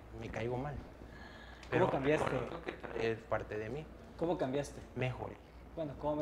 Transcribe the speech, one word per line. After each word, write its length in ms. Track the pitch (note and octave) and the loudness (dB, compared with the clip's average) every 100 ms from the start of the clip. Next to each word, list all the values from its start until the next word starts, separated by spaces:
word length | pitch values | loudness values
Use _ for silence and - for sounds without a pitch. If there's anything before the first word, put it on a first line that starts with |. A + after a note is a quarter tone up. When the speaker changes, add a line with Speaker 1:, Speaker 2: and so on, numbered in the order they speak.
| - A2 | -10 -8
Speaker 1:
me 80 | A2+ | -6
caigo 280 | A2 A#2 B2 | -2 0 0
mal. 180 | C#3+ | -2
Speaker 2:
¿Cómo 960 | C3 - - - - - - - - - | -4 -8 -12 -14 -14 -14 -14 -14 -14 2
Speaker 1:
Pero 200 | - F3+ | 6 6
Speaker 2:
cambiaste? 380 | D3+ C3+ D3+ - | 6 6 6 6
Speaker 1:
reconozco 300 | C3 A#2+ - | 2 0 -4
que 480 | - - - - A2+ | -6 -6 -6 0 2
es 60 | A2 | 2
parte 360 | - A2 - G#2+ | 2 0 0 -2
de 100 | A2 | -2
mí. 140 | C3+ D#3 - - - | -4 -6 -12 -14 -2
Speaker 2:
¿Cómo 180 | E3 F#3 | 0 2
cambiaste? 420 | C#3 C#3 C#3 - - A#2+ | 2 2 0 -6 -8 0
Speaker 1:
Mejoré. 400 | B2+ A#2+ G#2 G#2 - - - | 0 0 -4 -8 -14 -16 -12
Speaker 2:
Bueno, 200 | - D3+ C3 | -6 -4 -2
¿cómo 180 | D3 D3+ | 0 2